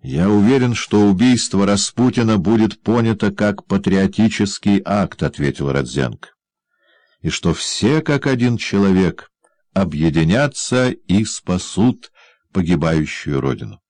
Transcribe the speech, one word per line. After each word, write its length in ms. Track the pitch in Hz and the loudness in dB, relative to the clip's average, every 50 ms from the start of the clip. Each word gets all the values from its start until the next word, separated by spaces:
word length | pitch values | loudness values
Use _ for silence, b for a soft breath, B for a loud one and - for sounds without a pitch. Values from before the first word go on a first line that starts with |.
"Я 300 | - 65 65 73 87 98 | -10 -6 -2 0 2 4
уверен, 440 | 107 104 101 110 131 135 123 120 117 | 4 4 4 4 4 4 2 2 0
что 340 | - - - - 104 104 104 | -4 -4 0 2 4 4 4
убийство 580 | 98 90 117 127 123 117 - - - 95 101 | 4 4 4 4 4 2 0 -2 0 0 2
Распутина 720 | 98 101 101 - - - - 120 127 120 - 117 113 110 101 | 2 2 0 -2 -4 -2 0 0 0 2 2 0 2 2 2
будет 420 | 80 92 113 113 110 107 - _ _ | 2 2 2 2 2 0 0 _ _
понято 500 | - 113 120 113 113 110 104 - 104 98 | -2 0 2 2 0 0 0 -2 -4 -2
как 340 | - 104 104 101 - - | 0 -2 -2 -2 -4 -6
патриотический 1120 | _ 101 98 98 101 92 95 98 95 101 - 107 113 107 - 107 98 - - - 104 101 95 - | _ -2 -2 0 0 2 2 2 0 2 2 2 2 2 0 -2 -2 -2 -4 0 0 0 0 0
акт", — 380 | - 98 104 95 80 - - - | 0 0 0 0 -2 -4 -4 -6
ответил 480 | 71 - - 73 69 67 - 71 69 67 | -6 -4 -2 -4 -4 -2 -2 -4 -2 -2
Родзянко, 560 | 69 67 62 62 69 65 60 53 - - - _ _ _ _ _ _ _ _ _ _ _ _ _ _ _ _ _ _ - | -2 -4 -4 -4 -4 -4 -4 -6 -10 -18 -20 _ _ _ _ _ _ _ _ _ _ _ _ _ _ _ _ _ _ -8
"и 80 | 82 | -8
что 220 | 78 - - 87 80 | -8 -4 -2 -2 -2
все, 480 | - - - - - - 107 143 156 | -2 -4 -8 -6 -2 0 0 0 0
как 280 | 156 - 151 139 - 139 | 0 -2 -2 -2 0 -2
один 280 | 135 123 120 123 120 110 | -2 0 0 0 0 -2
человек, 760 | - - - 101 101 98 95 92 92 85 82 - - _ _ _ _ _ _ _ _ _ _ | -4 -4 -2 0 2 2 2 2 2 0 -2 -6 -18 _ _ _ _ _ _ _ _ _ _
объединятся 1160 | 95 98 82 73 73 80 82 73 82 80 80 95 123 143 143 - - - - 123 127 127 127 | -4 -2 -2 -2 -2 -2 0 2 2 2 2 2 2 0 -2 -4 -8 -6 -2 0 0 0 0
и 340 | - - _ _ 87 101 110 | -2 -6 _ _ 0 0 0
спасут 880 | 107 - - _ - 90 90 - - - 90 104 127 120 - - - b b b b b b b b _ | -2 -6 -12 _ -4 -4 -4 -4 -6 -2 0 0 0 0 -2 -10 -20 b b b b b b b b _
погибающую 880 | 98 87 80 90 78 76 82 80 80 78 - - - - - 73 67 | -4 0 0 0 0 0 0 0 0 -2 -2 -6 -10 -8 -4 -4 -2
родину". 400 | 65 69 60 - - 52 50 - _ | -2 -2 -4 -4 -8 -14 -16 -18 _